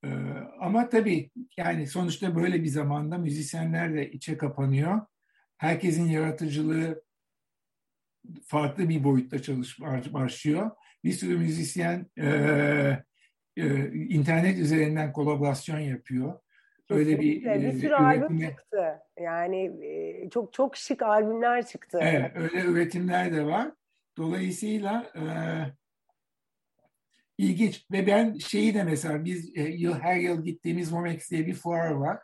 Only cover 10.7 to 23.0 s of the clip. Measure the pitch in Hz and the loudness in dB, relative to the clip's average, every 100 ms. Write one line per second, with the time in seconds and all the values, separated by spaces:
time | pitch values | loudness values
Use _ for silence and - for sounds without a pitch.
10.7 | - _ _ 165 180 185 175 165 160 160 | -6 _ _ -4 -2 0 0 0 0 -4
11.7 | 180 170 180 180 - 147 147 143 147 147 | -2 -2 -2 -6 -4 0 2 4 4 4
12.7 | 147 139 135 - _ _ _ _ - 160 | 2 2 0 -4 _ _ _ _ -2 0
13.7 | 139 143 151 156 160 143 165 180 185 156 | 0 -2 -4 0 2 4 4 4 2 2
14.7 | 160 151 156 151 139 147 147 143 135 - | 4 2 0 -2 0 0 2 0 -2 -4
15.7 | 151 151 127 - 127 135 170 _ _ _ | -6 -4 -6 -4 -4 -4 -6 _ _ _
16.7 | _ _ 147 151 147 - 302 247 208 - | _ _ 2 4 4 4 2 0 2 2
17.7 | 254 302 285 262 254 302 160 160 - _ | 0 2 6 6 6 4 0 -2 -8 _
18.7 | 208 165 151 _ - 170 170 175 185 190 | -2 -2 -4 _ -8 -4 -2 -2 -2 -4
19.7 | 160 147 160 165 175 190 240 202 - 262 | -6 -10 -8 -8 -8 -6 -4 -4 -2 -2
20.7 | - - 262 226 208 214 226 240 240 240 | -2 -6 -2 4 4 4 2 2 2 -2
21.7 | - - 175 160 151 131 170 165 175 180 | -10 -6 0 4 4 0 -2 -4 0 2
22.7 | 170 170 175 | 2 2 0